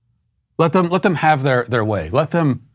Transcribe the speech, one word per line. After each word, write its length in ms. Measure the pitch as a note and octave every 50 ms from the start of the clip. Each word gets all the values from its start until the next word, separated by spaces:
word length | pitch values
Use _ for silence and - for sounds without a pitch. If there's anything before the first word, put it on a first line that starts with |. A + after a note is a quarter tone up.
| _ _ _ _ _ _ _ _ _ _ _ -
let 160 | D#3+ E3+ D#3
them, 160 | F#3+ F3+ E3+
let 140 | F3 F#3+ F#3
them 120 | G3+ F3
have 280 | C#3 - D#3 D#3 C#3 C3
their, 200 | C#3+ C3 B2 A#2+
their 220 | - A#2+ A#2+ G#2+
way. 240 | G#2+ G#2+ G2 D#2 D#2
Let 220 | F2+ C3 D#3+ -
them 360 | - E3+ E3 C#3+ B2 - - _